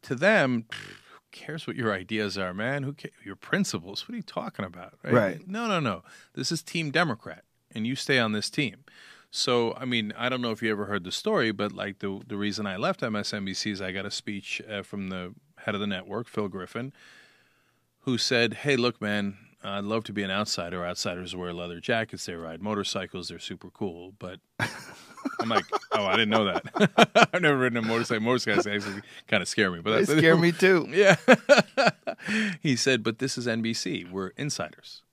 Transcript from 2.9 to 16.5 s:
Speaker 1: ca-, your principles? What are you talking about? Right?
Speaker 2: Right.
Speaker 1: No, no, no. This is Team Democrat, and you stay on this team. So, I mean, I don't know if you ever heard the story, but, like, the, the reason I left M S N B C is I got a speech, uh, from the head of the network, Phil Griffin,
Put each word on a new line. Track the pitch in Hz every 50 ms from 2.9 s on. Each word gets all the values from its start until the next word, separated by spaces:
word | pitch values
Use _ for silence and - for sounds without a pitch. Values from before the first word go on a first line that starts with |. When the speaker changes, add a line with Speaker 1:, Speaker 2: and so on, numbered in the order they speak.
| 143
Speaker 1:
ca-, | - - - _ _ -
your | 101 95
principles? | - - - - 185 202 - - 95 80 92 101 - - -
What | 233
are |
you | 233 -
talking | - - - - - - - -
about? | - 85 87 90 101 _ _ _
Right? | - -
Speaker 2:
Right. | 123 107 95 85 80 - -
Speaker 1:
No, | 190 220 240 226
no, | 202 175
no. | 151 120 95 85 - - - - - _ _
This | - 135 -
is | 170 156 -
Team | - - 170 160 147
Democrat, | 135 156 - 160 113 - - - 78 - - _ _ _ _ _ -
and | 113 107
you | 117 131
stay | 135 - - 139 131
on | 117 110 107
this | 107 101 -
team. | - - 147 113 - 117 _ - _ - - - - - _ _
So, | - - - - 123 120 117 113 -
I | - 135
mean, | 127 123 117 107 104 104 -
I | 117 127
don't | 127 127 123
know | 117
if | 110 101 117
you | 110
ever | 107 101 104
heard | 98 104 101 87
the | 90 -
story, | - - 214 220 190 127 113 107
but, | 98 104 104 95
like, | 92 98 104 98 _
the, | - 101 95 101 123
the | - 107
reason | 101 104 104 98 107 107
I | 101 92
left | 92 120 175 196 - -
M | 120 107
S | 104 101 - -
N | 107 98
B | 98 -
C | - - 110
is | 104 92
I | 98 95 92
got | 98 95
a | 101
speech, | - - - - 104 101 92 - - - - -
uh, | 107 101 95
from | - - 101 98 92
the | 95 92 90 90 101 - _ _ _ -
head | - - 104
of | 101
the | 104
network, | 104 101 90 92 95 98 110 120 -
Phil | - - 104
Griffin, | 98